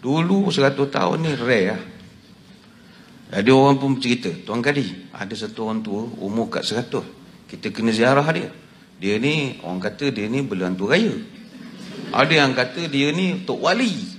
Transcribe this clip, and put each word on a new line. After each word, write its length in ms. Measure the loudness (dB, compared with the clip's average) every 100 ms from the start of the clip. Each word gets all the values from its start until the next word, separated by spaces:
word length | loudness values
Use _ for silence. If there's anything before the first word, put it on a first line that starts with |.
Dulu 480 | 0 0 4 4 4
seratus 400 | 4 2 4 -2
tahun 260 | 0 0 0
ni 100 | 0 -2
rare 240 | 2 2 2
lah. 120 | -2 -10 -18 -20 -20 -20 -20 -20 -20 -20 -20 -20 -20 -20 -20 -8
Jadi 200 | 0 6
orang 240 | 8 8 6
pun 160 | 2 0
cerita, 240 | 0 0 -2 -8
"Tuan 160 | -6 -2
Kadi, 560 | 0 0 -2 -6 -14
ada 160 | -12 -10 -8
satu 320 | -10 -6 -4
orang 160 | -4 -4
tua 160 | -6 -6 -8
umur 320 | -4 -2 -2
kat 160 | -2 -2
seratus. 400 | -4 -2 -6 -6 -16 -20 -20 -18
Kita 240 | -10 -8
kena 240 | -2 0
ziarah 320 | 4 6 6 4
dia. 160 | 0 -4 -12 -20 -20 -20 -8
Dia 240 | -2 0
ni, 400 | 2 0 -2 -6
orang 160 | -8 -4
kata 320 | -4 -2 -4
dia 160 | -2 -2
ni 160 | -2
berlantu 480 | -2 -2 -2 -2 2
raya. 240 | 2 2 -2 -8 -16 -20 -18 -18 -16 -16 -14 -4
Ada 320 | 2 4 6
yang 100 | 4 2
kata 320 | -2 -2 -4
dia 240 | 0 0
ni 320 | 2 0 -2 -4
tok 160 | -2
wali. 320 | 2 2 0 -2 -8